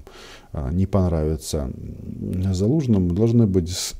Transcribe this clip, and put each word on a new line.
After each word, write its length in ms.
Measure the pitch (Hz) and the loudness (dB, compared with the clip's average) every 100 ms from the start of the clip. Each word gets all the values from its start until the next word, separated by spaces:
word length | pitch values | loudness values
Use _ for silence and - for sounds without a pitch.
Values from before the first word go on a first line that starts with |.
| - - - - - | -14 -20 -20 -20 -12
а, 200 | 80 65 | -8 -2
не 140 | 87 95 | 0 2
понравятся, 840 | 101 90 82 78 80 - 80 65 | 2 2 2 0 -2 -4 -4 -4
м, 840 | - - - - - 101 92 95 | -8 -12 -12 -12 -10 -6 -4 -2
Залужному, 600 | 90 104 160 127 101 90 | 0 2 2 2 2 2
должны 320 | 87 113 117 110 | 2 4 4 4
быть 240 | 92 85 | 2 0
с-, 240 | 90 - - | -4 -8 -6